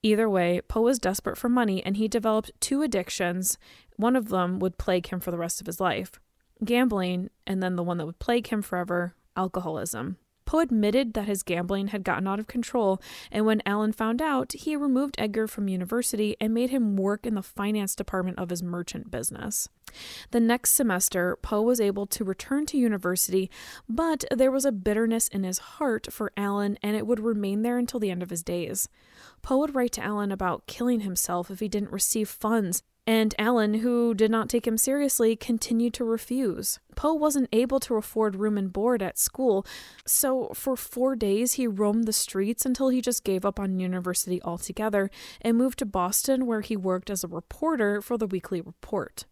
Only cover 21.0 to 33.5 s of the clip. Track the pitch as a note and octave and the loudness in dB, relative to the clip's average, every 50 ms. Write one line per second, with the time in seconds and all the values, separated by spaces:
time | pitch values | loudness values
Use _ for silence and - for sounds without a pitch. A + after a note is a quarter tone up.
21 | F#3 - - F#3 F3 F3+ - - - - G#3+ G#3 G#3+ A#3 B3+ A#3+ G#3+ G3+ G3 G3+ | 0 0 0 2 0 0 0 -4 -4 -2 0 2 4 4 4 4 2 2 2 0
22 | G3+ G3+ - - A3 F#3+ F#3+ - - - C4+ C#4+ D4+ D4 - C#4+ B3 A#3 G#3+ F#3+ | -4 -6 -4 -4 -4 -4 -4 -6 -4 -2 0 0 0 0 2 2 2 4 2 2
23 | F3+ F#3 F3+ F#3 - - F#3 F#3+ F#3+ F3+ - - - - - - _ - A3+ A#3+ | 0 0 0 0 0 2 2 0 0 0 -6 -14 -18 -18 -18 -18 _ -4 -2 0
24 | E4 E4 D#4+ - - - - A#3 C4 C4 C4 C4+ C4 C#4 A3+ G3 F#3 G#3 G#3 G#3+ | 2 2 0 -2 -2 -2 2 4 4 4 4 4 2 2 0 0 0 0 2 2
25 | A3+ A3+ A3+ A3+ A3+ - - G3+ F#3+ F#3 F#3 - - - - - D#4 C4+ A3+ A3 | 2 2 2 0 0 0 -2 -2 -2 -2 -4 -6 -8 -10 -6 -2 0 0 0 0
26 | - - - - A3 G3+ _ - G3+ G3+ G3+ G3+ G3+ G3+ G3+ - - G#3 G#3+ G#3+ | -4 -8 -8 -6 -6 -6 _ -4 -2 -2 0 0 0 -2 -2 -2 -2 -2 -2 -2
27 | G#3+ G#3 B3 A3 G#3+ A#3 A3+ G#3 G3+ G3 G3 G#3 A3 A#3+ A#3+ B3 A#3+ A#3+ - B3 | 0 0 -2 0 0 -2 -2 0 -2 -2 -2 0 0 0 0 0 -2 -2 -2 -2
28 | G#3+ G3 F3+ F3 F3+ F3+ F3+ E3+ E3 - F3 F3+ E3+ - - F#3+ - - _ _ | -2 -2 -2 -4 -6 -6 -6 -8 -6 -4 -4 -4 -4 -4 -4 -6 -6 -6 _ _
29 | _ _ - - - - - _ - - C4+ C4 D4+ D4+ C#4 C4 B3 A#3+ - - | _ _ -20 -20 -20 -20 -20 _ -4 0 2 2 2 2 2 0 0 0 -2 -4
30 | - G3 G#3 G#3 G3+ G3+ G3 G3 G3 F3+ D#3+ - _ - - - A#3+ B3 B3 A3+ | -4 -4 -2 -2 -2 -2 -2 -2 -2 -2 -2 -4 _ -14 -6 -2 0 2 2 2
31 | G3+ G3 F3+ - - - F3+ F3 F3 - G3 F#3 A3 G#3 F#3+ G#3 G3+ - - G3 | 0 -2 -2 -2 -2 -2 -2 -2 -2 -4 -6 -6 -4 -2 0 -2 -2 -2 -2 -2
32 | - - - A3+ G#3+ - - - - G#3+ A3+ A3+ G3+ F3 F3+ - _ _ _ _ | 0 0 2 0 0 -2 -4 -4 0 2 2 2 2 0 -2 -4 _ _ _ _
33 | _ - A3 A3 A3 A3 - - G#3+ A3+ | _ 2 4 4 4 2 2 0 2 2